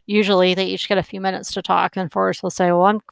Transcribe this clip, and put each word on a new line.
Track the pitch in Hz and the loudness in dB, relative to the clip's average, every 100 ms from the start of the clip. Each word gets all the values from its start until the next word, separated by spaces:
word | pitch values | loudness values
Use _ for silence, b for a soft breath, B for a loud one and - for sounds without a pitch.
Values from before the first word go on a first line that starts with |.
| - | -2
usually | 208 202 190 180 | 0 2 4 4
they | 180 | 2
each | 185 185 - | -2 -4 -2
get | 196 | -2
a | |
few | - 190 | -2 -6
minutes | 190 185 175 | -6 -4 -6
to | 196 | -6
talk, | - 180 180 190 | -2 0 0 -2
and | 175 | -4
Forrest | 190 190 180 | -2 -2 -2
will | 185 | -6
say, | - 180 | 0 2
"Well, | 175 190 | 4 4
I'm | 214 - | 2 -4